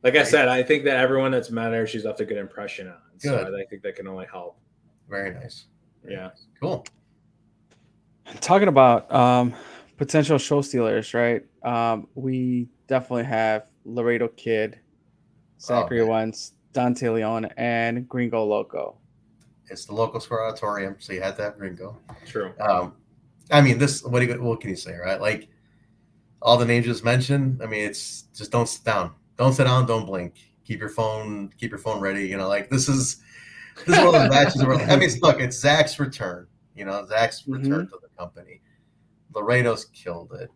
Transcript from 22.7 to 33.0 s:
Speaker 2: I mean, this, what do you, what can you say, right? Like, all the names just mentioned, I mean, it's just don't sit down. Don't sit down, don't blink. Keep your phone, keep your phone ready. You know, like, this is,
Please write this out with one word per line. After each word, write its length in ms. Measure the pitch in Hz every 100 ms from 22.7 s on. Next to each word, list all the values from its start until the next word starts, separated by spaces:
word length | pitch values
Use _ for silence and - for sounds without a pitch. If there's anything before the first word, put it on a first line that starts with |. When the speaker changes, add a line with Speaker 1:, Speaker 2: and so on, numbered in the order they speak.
| 90 90 - _ _ _ _ -
Speaker 2:
I 120 | 147
mean, 160 | 139 117
this, 260 | 143 -
what 160 | 123 123
do 60 | 123
you, 180 | 120
what 160 | 120 113
can 120 | 107
you 40 | 90
say, 220 | - 85
right? 240 | 90 98
Like, 260 | 101 107 - _ _ _ _ _ _ _ _ _
all 160 | 117 120
the 80 | 120
names 200 | 117 120
just 200 | 117 117
mentioned, 560 | 127 127 139 135 131
I 40 | 110
mean, 180 | 107 104
it's 380 | 101 - - - -
just 160 | -
don't 160 | 120 117
sit 160 | -
down. 300 | - 104 87 - _ -
Don't 160 | 127
sit 120 | 131 127
down, 200 | 127 123
don't 200 | 113 92
blink. 300 | 95 87 - - _
Keep 160 | _ 107
your 100 | 107
phone, 640 | - 113 110 107 104 101 _
keep 120 | 117
your 100 | 110
phone 200 | 117 107
ready. 280 | 98 98 95
You 100 | 98
know, 100 | 95
like, 220 | 101 101
this 180 | 135 135
is, 280 | 135